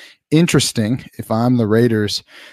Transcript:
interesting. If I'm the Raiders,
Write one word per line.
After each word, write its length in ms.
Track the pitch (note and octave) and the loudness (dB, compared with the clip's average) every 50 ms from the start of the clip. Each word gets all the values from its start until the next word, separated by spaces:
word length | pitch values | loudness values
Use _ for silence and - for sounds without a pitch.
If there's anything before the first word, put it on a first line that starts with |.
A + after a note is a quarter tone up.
| - - - _ _ _ | -20 -20 -20 _ _ _
interesting. 760 | D3+ D#3+ F3 - - C#3+ - - - A#2+ G#2+ G#2+ B2+ - - - - - | 0 2 2 2 2 0 0 0 -2 -4 -2 -2 -4 -6 -8 -12 -16 -14
If 120 | - - | -6 -4
I'm 280 | A2 A2+ A#2+ B2+ B2+ A#2+ | -2 0 0 2 2 0
the 80 | A2+ | 2
Raiders, 580 | G2+ G#2+ A2+ B2 A#2+ A2+ G#2+ G#2 G2+ - - - _ - - - - | 2 2 2 2 2 2 0 -2 -4 -6 -8 -12 _ -20 -20 -20 -20